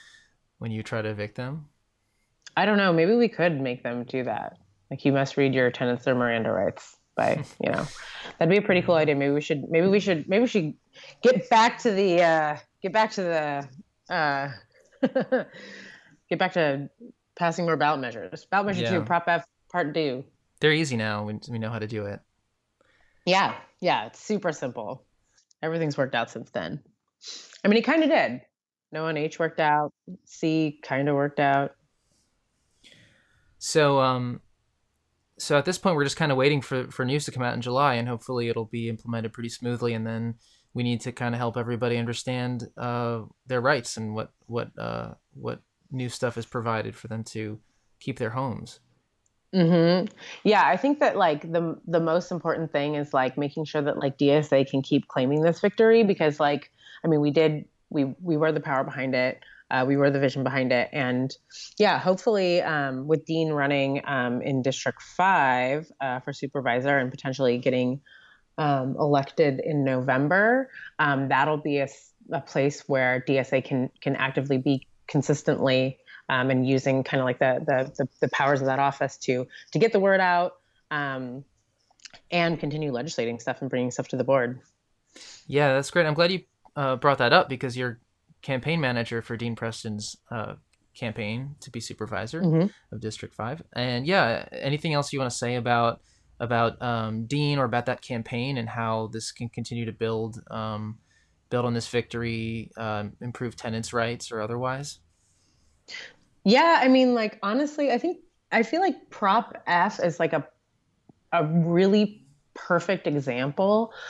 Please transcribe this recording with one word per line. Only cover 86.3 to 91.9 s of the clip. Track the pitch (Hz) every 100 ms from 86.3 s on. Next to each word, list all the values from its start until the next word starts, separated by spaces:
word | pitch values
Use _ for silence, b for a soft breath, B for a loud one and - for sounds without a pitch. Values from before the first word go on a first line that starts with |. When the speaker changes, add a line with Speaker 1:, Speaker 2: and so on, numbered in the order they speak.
Speaker 1:
you, | 185 - _ _ 147
uh, | 135 127
brought | 143 135
that | 120
up | 170 -
because | 127 135 123
you're | 123 117 _ _ _ _
campaign | - 131 143 165
manager | 131 120 113 117
for | - 113
Dean | 117
Preston's, | 113 117 110 113 104 104 - -
uh, | 117 104 101 _ _ _
campaign | - 120 107 104 117 139 147
to | -
be | 117
supervisor | -